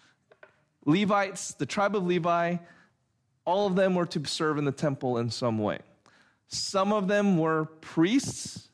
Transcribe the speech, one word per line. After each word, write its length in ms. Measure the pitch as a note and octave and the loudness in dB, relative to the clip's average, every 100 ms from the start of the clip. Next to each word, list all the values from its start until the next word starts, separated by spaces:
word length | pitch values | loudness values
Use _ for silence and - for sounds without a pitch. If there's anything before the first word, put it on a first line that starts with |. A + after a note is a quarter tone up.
| _ _ _ _ - _ _ _ C#3 | _ _ _ _ -20 _ _ _ 0
Levites, 680 | F3 G3+ G3+ G3 E3+ - - | 2 2 2 0 -6 -12 -8
the 100 | C#3+ | -6
tribe 300 | - G3+ G3+ | 0 0 0
of 100 | F3+ | 0
Levi, 520 | F3 E3+ E3+ E3+ F3 - - _ _ _ _ _ _ - | 0 2 2 0 -2 -6 -20 _ _ _ _ _ _ -2
all 200 | F#3+ G3+ | 0 2
of 100 | F#3 | 2
them 200 | F#3+ F3+ | 2 2
were 100 | F3 | -2
to 160 | F3 C3+ | -4 -6
serve 320 | - D#3+ D3+ | -2 0 0
in 60 | C#3+ | -2
the 60 | |
temple 460 | C3 D3+ C3+ C3 A#2+ | -2 -2 -2 -2 -2
in 140 | A#2+ | -2
some 260 | - B2 A2 | -2 -2 0
way. 220 | G#2 D2+ - _ _ _ _ _ _ | -2 -4 -10 _ _ _ _ _ _
Some 460 | - - G3 G3 | -8 -4 0 2
of 140 | G#3+ F#3+ | 2 2
them 320 | G#3 G3+ F3 | 2 2 2
were 260 | D#3+ D#3+ D#3 | 2 0 -2
priests 1040 | - - - E3+ C4 - - - - - | -8 -4 2 4 2 0 -6 -12 -14 -18